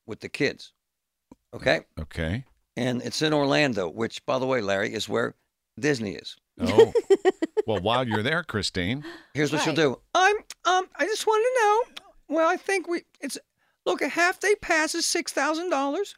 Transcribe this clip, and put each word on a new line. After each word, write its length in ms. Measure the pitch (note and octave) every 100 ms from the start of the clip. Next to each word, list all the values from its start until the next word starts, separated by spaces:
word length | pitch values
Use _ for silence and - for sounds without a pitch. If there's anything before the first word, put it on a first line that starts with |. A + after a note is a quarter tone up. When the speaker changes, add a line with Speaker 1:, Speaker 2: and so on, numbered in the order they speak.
| -
Speaker 1:
with 140 | G#2+
the 80 | G2+
kids. 440 | - C3+ - - _ _ _ _ _ _ - _
Okay? 280 | - C3 D#3+ - -
Speaker 2:
Okay. 460 | D#2 - D#2+ A2+ - _ _ -
Speaker 1:
And 240 | B2 B2
it's 200 | A#2+ -
in 120 | D#3
Orlando, 540 | D3+ C#3 D3 D3 G#2 F2
which, 360 | G#2 A2+ - -
by 120 | B2+
the 60 | C3
way, 140 | C3
Larry, 320 | G2 G2 A2+
is 140 | A2 G2+
where 260 | A2+ A#2 - _ _ _ -
Disney 320 | C#3+ B2+ G#2
is. 240 | D#2+ - - _ -
Speaker 2:
Oh. 340 | A#3 - A4 A#4+
<laughs> 60 | - F#4+ F#4 - E4 - G#3+
Well, 140 | G2+
while 260 | F#2+ B2 B2
you're 140 | G#2+
there, 220 | A#2 E3
Christine. 600 | - G#2 F2+ F#2+ F2+ C3+ D#4+ - -
Speaker 1:
Here's 180 | C#3 D3
what 120 | D#3
she'll 80 | A#3+
Speaker 3:
Right. 40 | D3+ D3 A#2
Speaker 1:
do. 40 | _
"I'm, 220 | F4 F#4+ G#4 - - E4+
um, 220 | F#4 F#4 E4+
I 80 | F4
just 200 | G#4+ -
wanna 180 | G#4+ B4 B4+
know. 240 | G#4 G#4+ B4 - - - -
Well, 200 | D#4 E4
I 100 | F#4
think 300 | - G4 E4
we, 140 | E4+ - -
it's, 200 | D4 - _ _ _ _ -
look, 160 | F4+
a 40 | D4
half 320 | D#4+ F4 F#4
day 140 | F#4+ G#4
pass 320 | - D#4+ D#4
is 100 | E4+ -
six 260 | F4 -
thousand 380 | - C#4+ D#4+ F4+
dollars. 420 | C#4 C#4 D#4 G4+